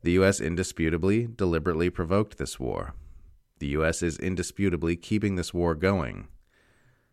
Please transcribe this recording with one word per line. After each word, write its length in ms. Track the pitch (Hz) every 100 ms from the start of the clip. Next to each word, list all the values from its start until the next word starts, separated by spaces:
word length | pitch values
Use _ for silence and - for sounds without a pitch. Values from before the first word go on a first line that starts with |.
The 100 | 85
U 120 | 90
S 160 | 95 98
indisputably 840 | 69 85 90 - 80 82 90 107 117
deliberately 640 | 113 95 82 76 80 87
provoked 480 | - 82 98 107 -
this 200 | - -
war. 360 | 64 50 50 - - - - - _ _
The 80 | 73
U 180 | 71
S 180 | 80 82
is 160 | 87 78
indisputably 800 | - 90 87 - 98 85 82 87
keeping 380 | - 107 104
this 180 | 95 87
war 220 | 87 87
going. 540 | 80 92 98 67 50 50 - _ _ _ _ _ _ _